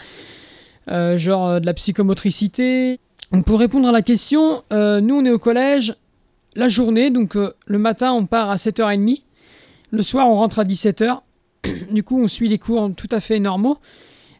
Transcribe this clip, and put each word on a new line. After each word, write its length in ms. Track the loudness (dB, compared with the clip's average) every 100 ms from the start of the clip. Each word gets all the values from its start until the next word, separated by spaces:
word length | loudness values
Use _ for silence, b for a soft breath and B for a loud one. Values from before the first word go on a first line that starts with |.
| B B B B B B B B -8
euh, 260 | -2 0 0
genre, 300 | 0 0 0
euh, 100 | 0
de 60 | -2
la 60 |
psychomotricité. 1200 | -4 -4 0 0 0 -2 0 -2 -2 0 0 0 -4 _ _ -2
Donc 120 | 0
pour 140 | 2 2
répondre 300 | 2 2 2
à 40 |
la 100 | 2
question, 600 | 2 0 2 2 2 0 -2
euh, 280 | 0 2 2
nous 160 | 2 2
on 80 |
est 80 | 2
au 60 | 2
collège 560 | 2 2 2 2 0 -6 _ _ _ _ _
la 140 | -2 0
journée, 420 | 2 2 2 2
donc, 240 | 2 0
euh, 180 | -2 -4 -6 -4
le 100 | -2
matin 360 | 0 0 -2
on 120 | 0
part 260 | 0 -2 -2
à 60 | -2
sept 220 | -2 -2
heures 140 | 0
et 40 | 0
demie, 280 | 0 -2 _ b b b b b b
le 100 | -4
soir 280 | -2 0 2
on 40 |
rentre 260 | 2 0 0
à 40 |
dix-sept 380 | -2 0 -2 0
heures. 220 | -2 -4 -10 _ _ _
<clears throat> 260 | -10 -8 -4
Du 120 | -4
coup 180 | -2 0
on 60 | 0
suit 200 | 0 -2
les 100 | -2
cours 280 | -2 -2 -2 -6
tout 120 | -6
à 80 | -6
fait 220 | -2 -2
normaux. 380 | 0 0 0 -2 b b b b b b